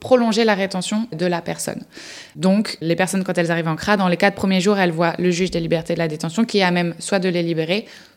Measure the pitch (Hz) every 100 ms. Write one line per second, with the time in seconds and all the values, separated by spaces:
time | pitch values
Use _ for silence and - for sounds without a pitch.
0 | - 254 233 214 226 196 190 190 180 214
1 | 233 160 180 170 170 160 - - - -
2 | - - - 151 180 196 214 - 160 165
3 | 180 190 185 180 170 170 165 156 - 208
4 | 185 170 202 196 196 185 180 202 180 160
5 | 170 - 180 170 185 175 165 165 165 165
6 | 165 156 165 165 226 208 180 175 175 165
7 | - 202 185 175 170 160 160 196 220 -
8 | -